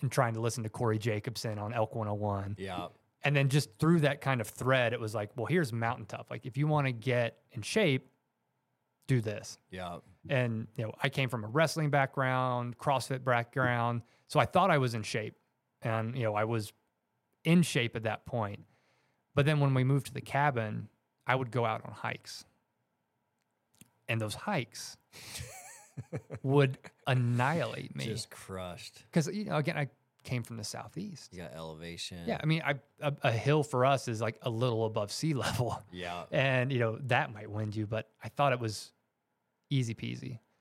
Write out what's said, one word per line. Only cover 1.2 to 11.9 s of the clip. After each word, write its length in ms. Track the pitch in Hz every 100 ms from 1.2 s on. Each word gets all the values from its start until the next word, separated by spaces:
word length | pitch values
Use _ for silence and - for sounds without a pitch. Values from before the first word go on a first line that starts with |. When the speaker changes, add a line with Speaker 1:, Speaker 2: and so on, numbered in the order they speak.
| 123 113 117 104
Speaker 1:
on 140 | 104
Elk 200 | 120 110 117
one 120 | 107
oh 60 |
one. 420 | 104 104 98 95 101
Speaker 2:
Yeah. 300 | 95 90 87 - _ _
Speaker 1:
And 120 | 143 143
then 140 | 139
just 280 | 143 - -
through 220 | 156 170
that 200 | 143 120
kind 180 | 135 127
of 60 | 104
thread, 460 | - 127 131 117
it 60 | 120
was 140 | 110
like, 180 | 107 107 127
"Well, 120 | 107
here's 260 | 175 139
Mountain 320 | 117 113 127 110
Tough. 240 | - -
Like, 140 | 123 127
if 100 | 135
you 120 | 151
wanna 240 | 151 135
get 480 | 117 120 123 117 - _
in 100 | -
shape, 460 | 101 220 185 127 - _ _ _ _ _ _ _ _ _ -
do 140 | 127
this." 360 | 107 104 - - _
Speaker 2:
Yeah. 280 | 92 90 87 - - -
Speaker 1:
And, 380 | 131 120 113 - -
you 80 | 113
know, 80 | -
I 80 | 139
came 200 | 143 127
from 140 | 123 107
a 20 |
wrestling 420 | 139 156 165
background, 880 | 151